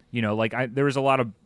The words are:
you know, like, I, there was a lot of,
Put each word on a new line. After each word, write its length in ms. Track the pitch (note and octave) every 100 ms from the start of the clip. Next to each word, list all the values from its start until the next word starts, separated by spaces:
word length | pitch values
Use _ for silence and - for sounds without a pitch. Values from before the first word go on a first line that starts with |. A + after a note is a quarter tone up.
| _
you 100 | A#2+
know, 140 | G#2+ G#2+
like, 160 | A2
I, 140 | A2+ C3
there 180 | B2+
was 120 | C#3+ C3+
a 40 |
lot 200 | C3+ C3+
of, 120 | A#2 -